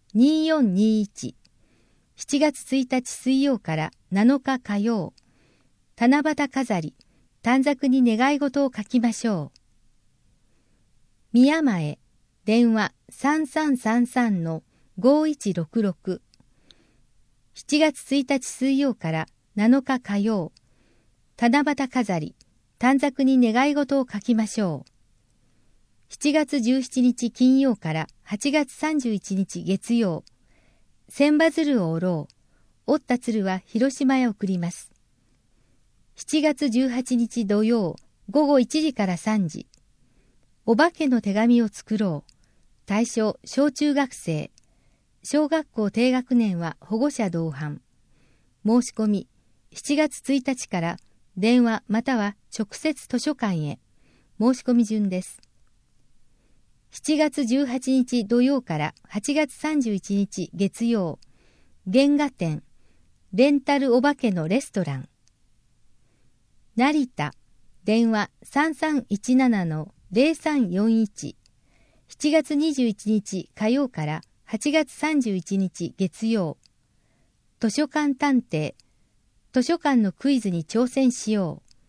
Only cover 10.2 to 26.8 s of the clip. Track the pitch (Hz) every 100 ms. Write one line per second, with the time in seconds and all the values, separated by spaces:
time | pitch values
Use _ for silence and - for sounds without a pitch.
10.2 | _ _ _ _ _ _ _ _ _ _
11.2 | _ 233 269 320 285 180 151 - _ _
12.2 | _ _ - 226 240 220 202 - _ -
13.2 | 269 311 302 311 311 247 220 240 240 254
14.2 | 233 190 165 160 - _ _ - 233 294
15.2 | 311 294 208 175 160 233 208 - - 180
16.2 | _ _ _ _ _ _ _ _ _ _
17.2 | _ _ _ - - 294 311 - - 277
18.2 | 254 277 - - 262 269 285 - 165 160
19.2 | - _ _ 202 220 262 254 254 - 202
20.2 | 214 208 156 - _ _ _ _ _ _
21.2 | _ - 240 277 294 285 262 262 208 175
22.2 | 156 - _ _ _ - 240 269 285 269
23.2 | 269 262 240 226 285 294 277 277 254 208
24.2 | - 226 214 - 190 147 - _ _ _
25.2 | _ _ _ _ _ _ _ _ _ -
26.2 | 294 302 294 285 226 262